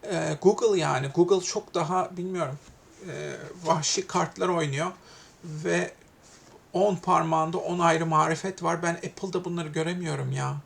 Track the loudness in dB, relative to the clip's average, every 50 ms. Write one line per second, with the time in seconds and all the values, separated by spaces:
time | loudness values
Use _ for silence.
0 | -6 -4 -4 -2 -2 -2 -4 4 6 6 6 6 4 4 4 4 2 2 0 0
1 | -2 -2 4 4 4 6 6 2 2 -2 -6 -6 -6 -4 -4 -2 -2 0 0 0
2 | 0 -2 -4 -8 -6 -4 -2 -2 -4 -4 -4 -10 -14 -20 -20 -20 -20 -20 -20 -18
3 | -14 -12 -10 -10 -8 -10 -10 -10 -12 -14 -16 -8 0 0 2 2 2 0 0 -2
4 | -2 0 0 0 0 0 -2 -2 0 2 2 2 0 0 0 -2 -2 -4 -4 -10
5 | -20 -20 -20 -20 -20 -20 -20 -18 -14 -12 -10 -6 -2 0 0 0 0 -2 -8 -16
6 | -20 -20 -20 _ -20 -20 -20 -20 -20 -20 -20 -20 -20 _ 0 2 4 4 2 0
7 | 0 2 2 2 4 2 2 2 2 0 -2 -4 -4 -2 0 2 4 4 4 4
8 | 2 2 4 4 4 4 2 -2 -4 -6 -6 -2 -2 -2 -2 0 0 -2 -2 -2
9 | -6 -10 -10 -8 -8 -4 -4 -4 -4 -2 -4 -4 -6 -4 -2 -2 -2 -2 -2 -4
10 | -4 -4 -4 -4 -2 -4 -2 -2 -2 -4 -4 -6 -8